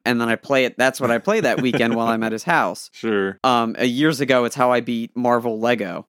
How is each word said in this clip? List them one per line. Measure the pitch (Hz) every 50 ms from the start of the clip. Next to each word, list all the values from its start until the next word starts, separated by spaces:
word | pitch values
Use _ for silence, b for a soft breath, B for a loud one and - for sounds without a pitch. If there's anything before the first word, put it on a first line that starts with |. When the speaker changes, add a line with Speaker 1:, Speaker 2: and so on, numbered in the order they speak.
| -
Speaker 1:
and | 123 123 117
then | 117 117
I | 113
play | - - - 139 131 127
it. | 120 - -
That's | 127 131 - -
what | 131 117
I | 117 113
play | - 196 214 220
that | 160 123 104 -
weekend | 127 127 117 123 117 117 113
while | 117 113
I'm | 113 113 110
at | 113 110
his | 110 110 -
house. | 175 170 147 110 90 90 - - - -
Speaker 2:
<laughs> | -
Sure. | - 113 107 101 98 95 98 -
Speaker 1:
Um, | - 131 123 120 117 113 -
uh, | -
years | 123 127 120 135 151 160 147 131
ago, | 143 127 131 123 120
it's | 117 -
how | 135 127 123
I | 123 120
beat | 117 120 117 113 117 - -
Marvel | 123 123 120 120 117 117 120 110 110
Lego. | 113 120 123 110 101 90 87 82 -